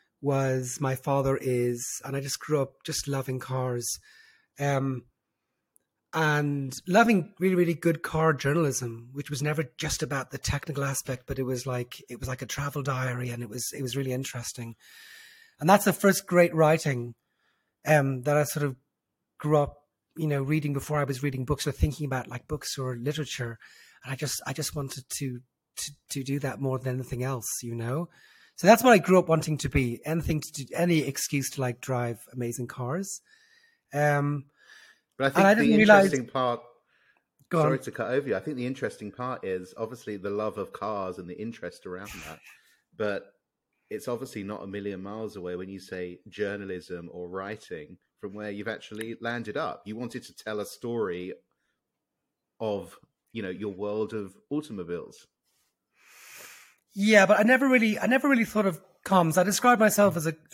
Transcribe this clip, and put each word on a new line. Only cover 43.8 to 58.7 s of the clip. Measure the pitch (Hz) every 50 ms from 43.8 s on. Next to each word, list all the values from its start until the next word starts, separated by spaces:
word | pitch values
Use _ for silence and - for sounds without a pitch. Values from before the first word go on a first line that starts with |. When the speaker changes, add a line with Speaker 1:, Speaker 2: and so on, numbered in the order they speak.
| _ -
Speaker 2:
it's | 110 104 -
obviously | 127 120 113 131 120 - 110 98
not | 101 107 -
a | - 98
million | 95 101 98 101 95 92
miles | 95 101 104 110 113 104 107
away | 101 90 90 90
when | 90 92 95
you | 98 95
say | 92 - 95 90 90 90 87 - _ 101
journalism | - 104 104 98 101 101 101 95 92 90 85 - 90 87 85 87
or | 90 90 90 87
writing | 92 95 95 101 107 107 - - 90 80 76 - 92 - _ _ _ _
from | - 98 98
where | 107 107 104
you've | 101 101 101 113
actually | 107 - - - 107 107 113 117 113 -
landed | 113 117 120 120 107 104 104
up. | 139 160 92 - - -
You | 101 107
wanted | 113 123 117 - 123
to | - - -
tell | - - 110 107 104
a | 101
story | 101 - - - 117 120 117 104 92 87 90 90 92 - - _ _ _ _ _ _ _ _ _ _ _ _ _ _ _ _ _ _ _ _ _ _ _ -
of | 113 107 101 101 85 82 - - _ _ _ _ _ _
you | - 113
know, | 101 92
your | 92 87 107 104
world | 95 90 104 104 104 107 110 104
of | 113 107 101 95 - _ _ -
automobiles. | 143 151 151 147 113 98 87 82 87 82 - - - - - _ _ _ _ _ _ _ _ _ _ _ _ _ _ _ _ _ - - - - - - - - - - - _ _ _ _ _ -
Speaker 1:
Yeah, | 190 202 214 214 202 196
but | 185 208 202
I | 214
never | 233 262 254 277 269
really, | 254 240 226 220 208 -
I | -
never | 220 254 269 294 285
really | 269 233 220
thought | - - 214 202
of | 196